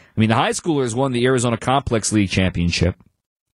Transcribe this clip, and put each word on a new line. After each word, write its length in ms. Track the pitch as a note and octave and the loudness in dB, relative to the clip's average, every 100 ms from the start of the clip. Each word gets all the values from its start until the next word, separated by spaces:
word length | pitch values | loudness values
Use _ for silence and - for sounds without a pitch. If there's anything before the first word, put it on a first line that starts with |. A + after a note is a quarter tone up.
| - - | -8 0
I 40 | |
mean, 100 | A2 | 2
the 60 | A2+ | 2
high 160 | G3 | 0
schoolers 440 | - F3 C#3+ B2+ A2+ | -2 -2 -2 -2 -2
won 160 | C3+ | -2
the 140 | B2 B2 | 0 0
Arizona 320 | C3 A#2+ A2+ | 2 0 -2
Complex 540 | - C3+ - A2+ - | 0 -2 0 -2 0
League 180 | G#2+ G2 | 0 2
championship. 640 | - F#2 E2+ E2+ - F2 - _ _ _ _ _ | 0 0 0 -2 0 -2 -2 _ _ _ _ _